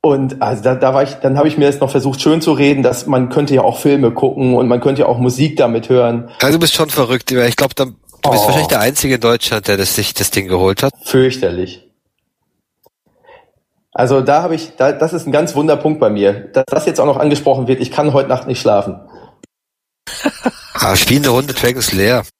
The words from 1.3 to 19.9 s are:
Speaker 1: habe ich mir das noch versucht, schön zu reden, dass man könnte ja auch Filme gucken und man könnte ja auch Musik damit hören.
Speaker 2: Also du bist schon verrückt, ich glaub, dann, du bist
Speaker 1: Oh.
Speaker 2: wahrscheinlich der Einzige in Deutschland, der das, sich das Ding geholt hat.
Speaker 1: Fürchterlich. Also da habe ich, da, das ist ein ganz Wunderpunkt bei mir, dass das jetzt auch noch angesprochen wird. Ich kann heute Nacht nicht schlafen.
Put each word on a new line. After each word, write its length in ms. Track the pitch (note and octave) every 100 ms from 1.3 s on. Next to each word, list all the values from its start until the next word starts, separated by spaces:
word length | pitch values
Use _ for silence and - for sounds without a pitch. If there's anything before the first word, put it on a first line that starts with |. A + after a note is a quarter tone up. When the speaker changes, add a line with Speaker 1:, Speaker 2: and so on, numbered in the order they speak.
| C#3
Speaker 1:
habe 100 | D3+
ich 80 | D3+
mir 100 | C#3+
das 140 | C#3+
noch 100 | C3+
versucht, 300 | C#3+ B2+ C3
schön 220 | - D#3+
zu 100 | D#3+
reden, 300 | C#3 C#3+ C#3
dass 240 | B2+ A#2+ -
man 240 | C3 B2
könnte 240 | D#3 C#3+
ja 80 | C3
auch 160 | B2 A#2+
Filme 320 | C#3+ C#3 B2
gucken 440 | A#2 C3+ - B2+
und 140 | A#2+ B2
man 120 | B2
könnte 220 | C#3 C3+
ja 60 | C3
auch 100 | A#2+
Musik 380 | B2 B2 D3+ D3+
damit 320 | B2 A2+ -
hören. 400 | B2+ A#2 A#2 A#2+ -
Speaker 2:
Also 120 | C3
du 60 | E3
bist 140 | E3
schon 160 | - D#3
verrückt, 400 | - A#2+ B2+ -
ich 240 | B2+ A#2+ -
glaub, 180 | C3+
dann, 220 | - C3 G#2 - -
du 80 | C#3+
bist 120 | A2
Speaker 1:
Oh. 40 | G#2
Speaker 2:
wahrscheinlich 220 | - -
der 120 | A#2
Einzige 340 | A2 C#3+ C#3
in 60 | B2+
Deutschland, 460 | A#2 A#2 - A2 G2
der 100 | G2
das, 160 | F#2
sich 180 | - G2+
das 180 | - G2
Ding 160 | - G2
geholt 360 | F2+ F#2+ G2
hat. 100 | C#3 -
Speaker 1:
Fürchterlich. 840 | - - C3 - F#2 F2 F#2 - _ _ _ _ _ _ _ _ _ _ _ _ _ _ _ - _ _ _ _ _
Also 280 | - A#2+ C#3
da 220 | C3 D3
habe 120 | F3
ich, 180 | D#3+ - -
da, 160 | C3
das 200 | - D#3+
ist 140 | E3+ -
ein 60 |
ganz 220 | D3 E3
Wunderpunkt 460 | C#3+ D#3 C#3+ D#3 D#3
bei 100 | A2
mir, 220 | G#2 G2+ G#2 -
dass 120 | C3 C3
das 200 | C3+ -
jetzt 140 | D#3+
auch 60 | D3
noch 120 | C3+
angesprochen 480 | D3+ C#3+ - C3 B2
wird. 120 | B2+
Ich 100 | B2
kann 220 | - D3
heute 160 | C3+ -
Nacht 180 | C3 -
nicht 140 | B2
schlafen. 400 | A2+ G2+ G2 F#2 - - - _ _ _ _ _ _